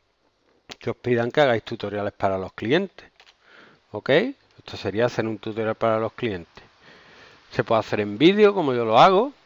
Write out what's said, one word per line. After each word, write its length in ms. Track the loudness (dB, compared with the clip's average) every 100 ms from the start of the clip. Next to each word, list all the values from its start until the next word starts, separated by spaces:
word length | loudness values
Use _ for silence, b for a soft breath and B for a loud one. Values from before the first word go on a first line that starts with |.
| _ _ _ _ _ _ -20 -12
que 100 | -10
os 60 | -8
pidan 340 | -2 -2 0
que 120 | 2
hagáis 200 | 2 0
tutoriales 500 | -4 -10 -8 -6 -6
para 260 | -4 -2 -2
los 140 | -6
clientes, 540 | -8 -2 -2 -2 -10 -20 _ _ _ b b b b _
¿ok? 180 | -8 2 2 2 -6 _ -20
Esto 180 | -18 -10
sería 300 | -6 -2 -2
hacer 200 | -2 -4
un 120 | -6
tutorial 380 | -8 -6 -4 -2
para 240 | 0 0
los 120 | -2
clientes. 520 | -4 -6 -6 -10 -20 -20 _ b b b b b b _
Se 100 | -6
puede 160 | 0 0
hacer 200 | 0 -4
en 180 | -4 2
vídeo, 360 | 4 6 4
como 180 | 4 -2
yo 120 | -2
lo 140 | 2 6
hago, 340 | 6 6 0 -6